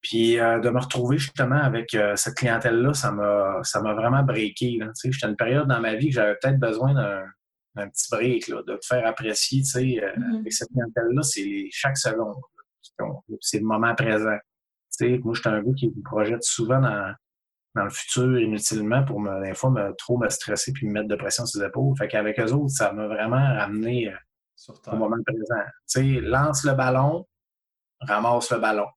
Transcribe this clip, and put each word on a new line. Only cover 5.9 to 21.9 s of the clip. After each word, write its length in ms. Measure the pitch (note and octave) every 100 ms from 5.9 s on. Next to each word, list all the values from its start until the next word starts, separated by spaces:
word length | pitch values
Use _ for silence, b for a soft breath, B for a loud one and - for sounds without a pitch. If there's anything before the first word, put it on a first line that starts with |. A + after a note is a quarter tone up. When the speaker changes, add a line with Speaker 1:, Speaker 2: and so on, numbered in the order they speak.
| A2
Speaker 1:
vie 140 | D3+
que 60 | B2
j'avais 200 | G#2 G#2
peut-être 180 | C3+ C3+
besoin 340 | B2+ A2 C3
d'un, 300 | C#3 G#2 G2 F#2+ - _ _ _ G#2+
d'un 120 | G2+
petit 220 | - -
break, 380 | A2+ B2 A#2 -
là, 120 | - -
de 60 | -
te 100 | -
faire 220 | B2 A2+
apprécier, 540 | A2+ A2 G#2 - C3+
tu 80 | C3+
sais, 340 | C3 C3 A#2+
euh, 80 | G2 -
Speaker 2:
Mhm. 220 | B2 D#3+
Speaker 1:
avec 100 | A2
cette 160 | A2 -
clientèle-là, 540 | B2 A#2 A2+ A#2 B2+
c'est 200 | D3 -
les, 260 | G2+ G2+ G2
chaque 260 | - C#3 C3+
seconde, 380 | A#2+ A2 G#2+ G#2 C3 _ _ _ - _
là, 60 | - C#3 _ G#2+
c'est 200 | - G#2+
le 60 | A2
moment 300 | A2 A#2 A#2
présent. 420 | A2+ G#2+ A2 G#2+ - _ _ _ _ -
Tu 60 | A#2+
sais, 160 | B2
moi, 100 | A2+ A2+
j'étais 120 | A#2
un 140 | G#2+
gars 80 | G#2+
qui 140 | C3 A2+
me 160 | G#2
projette 400 | - G#2 G#2+ A#2
souvent 380 | - - A2 C3
dans, 320 | C3 G#2 G2 G2+ _ _ _ _ _ G#2
dans 80 | G2+
le 40 |
futur 480 | - - - B2+ B2+
inutilement 680 | A2 G#2+ - A2 G#2+ B2 C3+
pour 160 | G2+
me, 200 | G2+ G2
des 120 | F#2+
fois, 160 | F#2 C3
me, 260 | B2+ G2+ F#2
trop 220 | - A#2+
me 100 | A2
stresser 460 | - - G#2 -
puis 120 | C3 G#2+
me 60 |
mettre 160 | G#2 G#2+
de 80 | G#2
pression 300 | G2+ - A#2+
sur 160 | G2+
les 60 | G2
épaules. 280 | - C3+